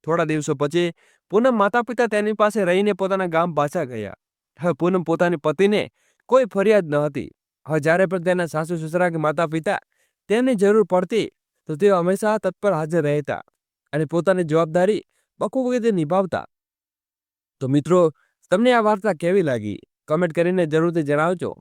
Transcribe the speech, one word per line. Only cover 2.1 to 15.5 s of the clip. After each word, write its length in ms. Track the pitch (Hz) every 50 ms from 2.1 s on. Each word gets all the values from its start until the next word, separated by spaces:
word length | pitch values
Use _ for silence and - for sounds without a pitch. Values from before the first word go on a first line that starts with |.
| 220 208 208 214 214
પાસે 320 | 208 214 208 - 220 196
રહીને 280 | 175 180 185 202 208 196
પોતાના 320 | 180 190 185 196 190 190
ગામ 280 | 175 160 160 170 175 156
પાછા 300 | 151 143 147 - 185 156
ગયા. 320 | 123 123 110 104 95 92 _ _ _ _ _ _ _ _ _
હવે 140 | 160 175 151
પૂનમ 300 | - 165 180 190 185 165
પોતાની 340 | 165 165 160 175 175 175
પતિને 520 | 160 - 156 151 - 190 202 208 190 123 - _ _ _ _ _ _ _
કોઈ 200 | - 233 262 254
ફરિયાદ 440 | 190 - 196 196 214 214 208 175 151
ન 60 | 147
હતી. 360 | 147 147 151 139 135 95 - _ _ _ _ _ _ _
હવે 120 | - 156 156
જ્યારે 260 | 143 160 165 180 190
પણ 140 | 170 185 185
તેના 260 | 160 185 180 180 175
સાસુ 320 | 156 - 156 165 156 175
સસરા 320 | 165 156 156 160 180 180 175
કે 80 | 165
માતા 300 | 160 151 151 156 160 170
પિતા 320 | 151 156 160 156 208 190 - _ _ _ _ _ _ _ _ _
તેની 280 | _ 202 233 254 262 254
જરૂર 280 | 185 202 202 208 220 208
પડતી, 480 | - 180 180 185 175 240 214 151 - _ _ _ _ _ _ _
તો 100 | - 156
તેઓ 220 | 147 190 208 196
હંમેશા 400 | 175 170 180 190 196 - 208 214
તત્પર 360 | 214 - 185 180 _ - 202 185
હાજર 280 | 156 160 156 170 170
રહેતા 420 | 147 147 147 151 143 - 113 - - _ _ _ _ _ _ _ _ _ -
અને 120 | 151 160
પોતાની 380 | 143 160 170 156 190 185 185 175
જવાબદારી 600 | 151 151 160 170 160 156 180 180 196 220 - - _ _ _ _ _ _ _
બખૂબી 380 | - 214